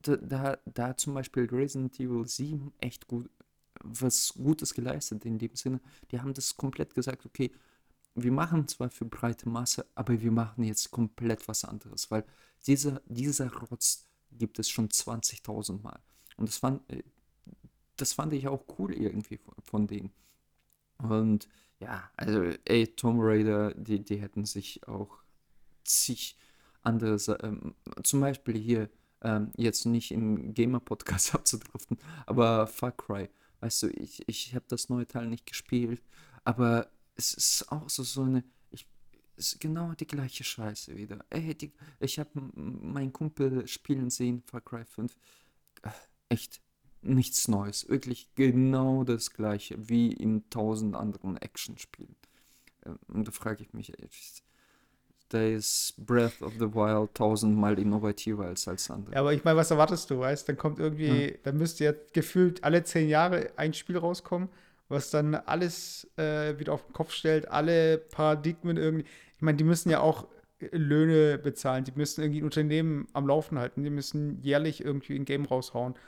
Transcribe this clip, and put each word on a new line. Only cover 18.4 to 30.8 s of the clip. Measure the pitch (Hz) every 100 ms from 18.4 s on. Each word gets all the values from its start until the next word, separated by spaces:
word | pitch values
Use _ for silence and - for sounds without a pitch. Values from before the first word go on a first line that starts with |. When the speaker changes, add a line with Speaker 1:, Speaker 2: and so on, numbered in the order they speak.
| 135
Speaker 1:
auch | 139 - -
cool | 190
irgendwie | - 196 214 - 107
von, | - -
von | - 107 104
denen. | 101 98 - _ _ _ _ _ _ _ -
Und | 117 110 110 107 - _ _ _
ja, | 113 117 - -
also, | - 104 87 69
ey, | - 117 113
Tomb | - 117 117
Raider, | 110 107 107 104 104
die, | - 110 101
die | 104 104
hätten | 101 104 104
sich | 98 - - -
auch | 101 - - _ _ _ _ - _
zig | - - - 117 - - _ _ _ _
andere | 117 113 110 104
Sa-, | 107 -
ähm, | 107 104 - - - -
zum | - 139
Beispiel | 139 135 - 110
hier, | 113 113 107 _ _ _
ähm, | 113 107 104 -
jetzt | 113 - 120
nicht | 117 -
im | 117 110 101 67
Gamer-Podcast | 107 117 123